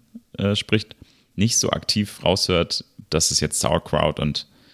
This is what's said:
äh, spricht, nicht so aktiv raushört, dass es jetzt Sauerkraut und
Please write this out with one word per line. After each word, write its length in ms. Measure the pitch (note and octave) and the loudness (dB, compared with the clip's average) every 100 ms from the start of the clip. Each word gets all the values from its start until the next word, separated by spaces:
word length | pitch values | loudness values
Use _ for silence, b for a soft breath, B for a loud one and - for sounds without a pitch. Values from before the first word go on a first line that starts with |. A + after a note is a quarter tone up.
| _ - _ - | _ -20 _ -2
äh, 180 | G2+ | 0
spricht, 420 | G#2 - A2 - - b b b | 0 0 0 -2 -18 b b b
nicht 220 | - A2 - | 0 2 2
so 140 | - | 0
aktiv 520 | - - G#2 G#2 - | -2 -2 -2 -2 -2
raushört, 600 | - F#2+ - F2 E2+ - - - - | 0 2 2 2 2 -4 -8 -18 -4
dass 220 | D#2 - | 0 2
es 100 | - | 0
jetzt 180 | D2 - | 0 0
Sauerkraut 600 | - E2 - D2+ D#2 D2 | 0 0 0 0 2 0
und 280 | D2 C#2+ - b b | -2 -4 -8 b b